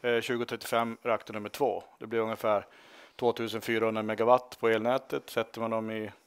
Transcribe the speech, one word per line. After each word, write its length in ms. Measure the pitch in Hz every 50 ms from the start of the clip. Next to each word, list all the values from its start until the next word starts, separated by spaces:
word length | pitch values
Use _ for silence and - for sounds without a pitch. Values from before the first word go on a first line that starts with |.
Eh, 180 | - 123 120 117
tjugo 240 | 110 - 123 117 120
trettiofem 520 | - 123 113 - - 123 117 117 117 113 -
reaktor 320 | _ 123 110 107 - - 110
nummer 140 | 110 104 104
två. 360 | - - 143 123 92 90 - - - _
Det 80 | -
blir 140 | 113 113 113
ungefär 460 | 113 113 110 - - 110 107 101 98 - - - - - - - - - _
tvåtusen 440 | - 127 117 113 - 117 110 104 113
fyrahundra 420 | - - 117 110 110 113 110 110
megawatt 540 | 107 107 110 107 113 117 123 127 - - - -
på 80 | - 117
elnätet. 600 | 113 110 110 120 127 135 - - - 139 - -
Sätter 300 | - 117 113 - - 113
man 100 | 117 113
dem 200 | 113 113 110 110
i 220 | 110 110 107 101 - _ _